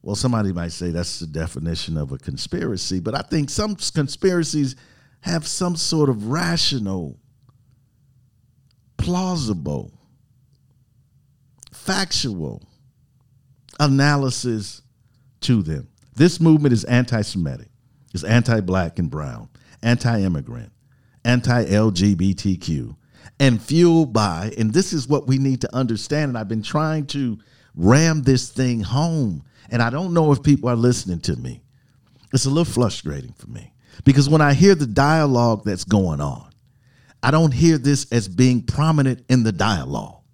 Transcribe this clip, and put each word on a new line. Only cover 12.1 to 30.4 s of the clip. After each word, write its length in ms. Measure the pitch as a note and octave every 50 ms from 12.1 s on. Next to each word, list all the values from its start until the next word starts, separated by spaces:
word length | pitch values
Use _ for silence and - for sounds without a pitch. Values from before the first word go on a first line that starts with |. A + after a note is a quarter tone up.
| - - - B2+ G2+ F2 D#2 C2 G#1 - - _ _ _ _ _ _ _ _ _ _ _ _ _ _ _ _ _ _ _ _ _ - -
analysis 1040 | D3 D3 C3+ C#3 C#3 D3 D3 C#3+ C#3 C3 A#2+ - - B2 A2+ A2 G2 - - - _ _ _ _ _ _ _ _ _ _ _ _
to 220 | - - B2 A2 F2
them. 240 | D#2+ D#2 C#2 - _ _ _ _ _ _
This 260 | - D3 F3+ - -
movement 340 | D#3+ D#3+ D#3 D3+ D3 C#3 A#2+
is 100 | G#2+ -
anti-Semitic, 840 | - B2 A#2+ B2 - B2 A2 G2+ - - G2 E2+ C#2+ C2 - - _ _ _ _ _ _ _ _ _ -
is 100 | E2+ D2
anti-black 760 | F#2 A#2 A#2+ A#2 B2 A#2 A2 F#2 F2+ F#2 F#2+ F2+ E2 - -
and 100 | F2 D2
brown, 400 | C#2 D2+ D2+ C2 A#1+ A1+ A1+ - _ - _ _ - _
anti-immigrant, 880 | - A#2 A#2+ A2+ - A#2+ A#2 G#2+ F#2+ F#2+ E2+ C#2+ C2 - A#1+ A#1+ A1 - _ _ _ _ _ _ _ _ _ _ _
anti-L 640 | A#2 B2 B2 - - A#2 B2 G#2 D2+ G2 G#2 A2 A2
G 240 | F#2+ E2+ G2 G#2 G2
B 220 | D#2+ F#2 G2 F#2+
T 200 | - - G2 F#2
Q, 400 | E2+ - - D#2 C#2 A#1+ - C#2+ _ _ _ _ _ - - _ _
and 200 | C#3 C3 A#2+ G#2+
fueled 540 | - - C#3+ E3 F3 F3 E3 E3 D#3+ C3 G#2+
by, 400 | A#2 G#2+ G2+ E2 D#2+ F#2+ G#2+ - -
and 120 | A2 A2
this 220 | G#2+ F3 G3 - F3
is 140 | D3+ A#2+
what 180 | B2 D3 C3+ -
we 140 | C3 C3+ C3+
need 220 | C3+ C3+ C3 B2
to 140 | - - -
understand, 540 | B2+ C3+ A2 A#2 G#2 - - D3 D3+ D3+ C#3
and 80 | B2
I've 100 | A2+ A2
been 140 | G2 A2+ A2
trying 460 | G#2 - - D3+ D#3 D#3 D#3+ D#3 C#3+
to 320 | C#3 - C#3+ C3+ A#2+ G#2+ - _ _ _ _ _ _ _
ram 480 | - E2+ G2 B2 D3 E3 E3 D#3 D#3
this 280 | B2+ C3 C3 B2+ - -
thing 320 | - - C3 B2 A#2+ A2+
home, 640 | G2+ E2 A#2+ C#3 D#3 E3+ E3 D#3 C3 G#2 E2+ C#2+ - _ _ _ _ -
and 100 | A#2+ A#2
I 80 | A#2 A#2
don't 240 | A#2+ D3+ F#3+ E3+ E3+
know 180 | E3+ D#3 D3+
if 120 | C#3+ -